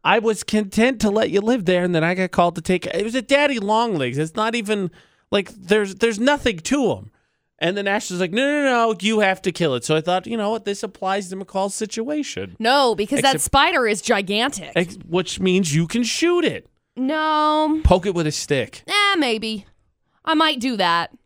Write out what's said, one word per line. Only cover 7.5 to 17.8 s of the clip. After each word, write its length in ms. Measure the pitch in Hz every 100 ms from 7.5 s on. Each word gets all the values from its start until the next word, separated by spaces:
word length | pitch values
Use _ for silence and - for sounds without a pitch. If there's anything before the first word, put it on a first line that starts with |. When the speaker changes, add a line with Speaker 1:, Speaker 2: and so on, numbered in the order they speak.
| _
Speaker 1:
And 160 | 160 202
then 120 | 202
Ashley's 320 | 202 - 180
like, 100 | 185
"No, 160 | 202 277
no, 160 | 294 277 240 233
no, 40 | 214
you 180 | 196 220
have 240 | 196 190
to 80 | 190
kill 240 | 165 165
it." 100 | 123
So 120 | - 156
I 40 |
thought, 280 | 160 185 180
you 80 | 226
know 140 | 208
what, 140 | 226
this 200 | 202 202
applies 440 | 214 - 190 196 185
to 60 | 190
McCall's 380 | 190 196 202
situation. 800 | - 214 - 233 302 277 - 190 -
Speaker 2:
No, 340 | 226 277 262
because 260 | 196 208 285
that 120 | 269
Speaker 1:
Except 100 | 156 -
Speaker 2:
spider 420 | 262 320 339 233
is 120 | 208
gigantic. 680 | - 208 190 208 254 214 151 -
Speaker 1:
Ex-, 200 | 175 -
which 360 | - 175 185 -
means 340 | 185 185 170
you 140 | 147 170
can 160 | 233
shoot 400 | 233 - 330 349
it. 240 | 311 110 _ _ _
Speaker 2:
No. 840 | - 262 311 311 302 302 302 311 311